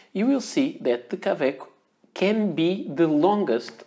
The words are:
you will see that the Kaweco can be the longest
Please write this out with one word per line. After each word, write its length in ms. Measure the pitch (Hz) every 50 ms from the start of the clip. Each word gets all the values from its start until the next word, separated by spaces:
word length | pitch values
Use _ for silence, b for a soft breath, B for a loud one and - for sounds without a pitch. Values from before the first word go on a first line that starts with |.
| B B B
you 140 | 190 214 262
will 140 | 277 262
see 360 | - - - 156 131 151 170 -
that 280 | - 135 120 120 - -
the 80 | - 185
Kaweco 500 | - 196 190 160 147 131 143 - - - _ _ _ _ _ _ _ _ _
can 400 | - 190 196 214 226 214 202 160
be 340 | 135 165 170 185 202 302 240
the 200 | 147 135 170 160
longest 760 | 151 147 156 190 208 208 196 143 113 117 - - - - -